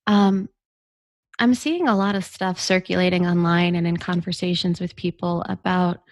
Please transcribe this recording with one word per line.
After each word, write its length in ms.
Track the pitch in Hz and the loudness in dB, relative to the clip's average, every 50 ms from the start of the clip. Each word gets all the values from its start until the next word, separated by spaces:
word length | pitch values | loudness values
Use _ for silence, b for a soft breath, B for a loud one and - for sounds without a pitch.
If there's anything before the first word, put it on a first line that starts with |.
| B - | B 2
um, 420 | 208 202 202 196 190 190 190 - _ _ _ _ _ _ _ _ _ _ _ _ _ _ _ _ _ - | 4 6 6 4 4 2 -2 -6 _ _ _ _ _ _ _ _ _ _ _ _ _ _ _ _ _ 0
I'm 140 | 233 240 247 | 2 2 2
seeing 340 | 247 - 302 330 349 359 262 | 2 0 -2 -2 0 0 2
a 80 | 214 | 2
lot 200 | 196 196 202 202 | 2 2 0 -2
of 100 | 196 185 | -2 -4
stuff 340 | - - - 190 185 180 - | -6 -8 -6 -4 -4 -4 -4
circulating 640 | - - 190 185 185 - 180 180 185 180 180 180 180 175 | -2 0 0 0 0 0 0 0 2 2 2 2 0 2
online 480 | 175 175 170 170 170 175 175 175 175 | 2 2 2 2 2 2 2 2 0
and 100 | 170 170 170 | 0 0 0
in 100 | 170 165 | -2 -2
conversations 840 | - - 180 175 165 185 175 - 180 180 175 175 - 180 170 - | -4 -4 -6 -4 -4 -6 -6 -4 -4 -2 -2 -2 0 -2 -2 -2
with 140 | 185 175 - | -4 -8 -8
people 480 | - - 175 170 - - 175 175 170 - - | -6 -6 -6 -6 -4 -4 -4 -4 -4 -4 -6
about 540 | 190 175 - 185 185 180 180 175 - - _ b | -6 -6 -2 -2 0 2 2 0 -2 -4 _ b